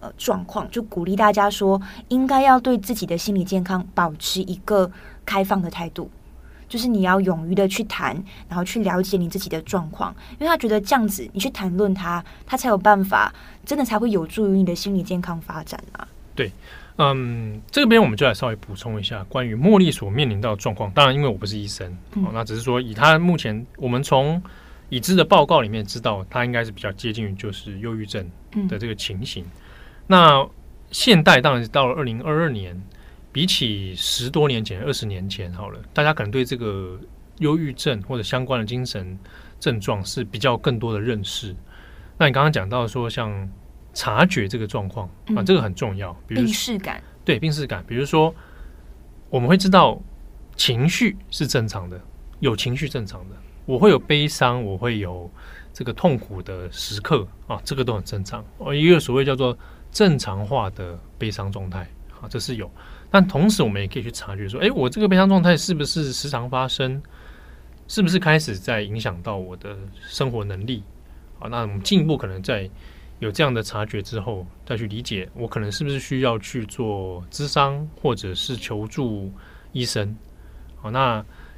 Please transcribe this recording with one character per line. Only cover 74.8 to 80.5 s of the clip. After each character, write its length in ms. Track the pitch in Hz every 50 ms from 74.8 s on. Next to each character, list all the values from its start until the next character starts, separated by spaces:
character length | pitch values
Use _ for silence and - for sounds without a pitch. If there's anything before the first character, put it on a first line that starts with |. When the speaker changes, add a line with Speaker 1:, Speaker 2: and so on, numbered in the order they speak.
| 117
Speaker 2:
理 160 | 104 104 113
解 260 | 123 - 113 95 92 - -
我 140 | 123 117 113
可 120 | - 120
能 120 | 107 104
是 120 | 104 - 156
不 60 | 143
是 100 | 139 135
需 200 | - - 139 127
要 180 | 131 123 117 110
去 260 | - - - 127 107 101
做 580 | - - 120 110 101 98 95 92 92 90 87 -
咨 160 | - - 147 139
商， 400 | - 151 139 139 139 143 156 156 - -
或 140 | - 139 117
者 220 | - - 95 92
是 200 | 92 - - 127
求 300 | 110 - - 113 104 107
助 460 | 107 - - 135 117 107 101 98 98 95 - - - - - - -
医 120 | - 127 123
生。 320 | - - 113 104 101 110 - - - - - - -